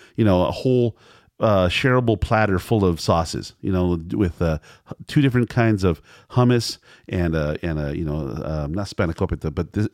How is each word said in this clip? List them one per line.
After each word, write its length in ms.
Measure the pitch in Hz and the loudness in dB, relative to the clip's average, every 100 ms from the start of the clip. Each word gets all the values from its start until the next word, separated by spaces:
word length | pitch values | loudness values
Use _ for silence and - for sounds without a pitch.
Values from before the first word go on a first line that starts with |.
| - - | -10 0
you 80 | |
know, 200 | 107 90 | 2 4
a 60 | 90 | 2
whole, 460 | - 131 123 117 - _ - _ - | 0 0 2 0 -4 _ -20 _ -2
uh, 280 | 113 98 90 | 2 4 2
shareable 520 | - 131 127 117 104 | 2 2 2 2 0
platter 380 | - 110 107 90 | 0 2 2 0
full 260 | - 110 | 0 2
of 160 | 92 82 | 2 0
sauces, 540 | - 85 82 62 - - | 0 0 0 -6 -10 -8
you 100 | 98 | -2
know, 260 | 92 90 85 82 | 0 0 -2 -4
with, 300 | 107 90 - | -2 -2 0
uh, 160 | 85 78 - - - | -2 -2 -6 -20 -18
h-, 60 | - - | -16 -2
two 140 | 156 | 2
different 260 | 139 123 113 | 2 2 0
kinds 340 | 123 113 101 | 0 2 2
of 180 | 92 80 - - - | 2 0 -8 -20 -4
hummus 460 | 123 123 120 - - _ - - | 2 4 2 0 -10 _ -20 -6
and, 280 | 95 85 80 | -2 0 0
uh, 180 | 76 - | -2 -2
and, 160 | 85 76 | -4 -4
uh, 100 | 73 | -4
you 120 | 82 | -4
know, 360 | 78 76 67 - | -4 -4 -6 -6
um, 300 | - 78 71 | -6 -4 -4
not 140 | 92 101 | -6 -6
spanakopita, 680 | - 85 - 92 80 80 | -4 -4 -2 -4 -4 -6
but 200 | 78 78 | -4 -4
this, 120 | 101 107 | -4 -4